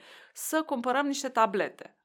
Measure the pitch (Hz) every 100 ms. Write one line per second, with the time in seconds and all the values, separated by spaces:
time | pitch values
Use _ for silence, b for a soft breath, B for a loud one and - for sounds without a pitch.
0 | B B B - - 311 320 269 254 262
1 | 285 277 262 240 220 190 156 - - _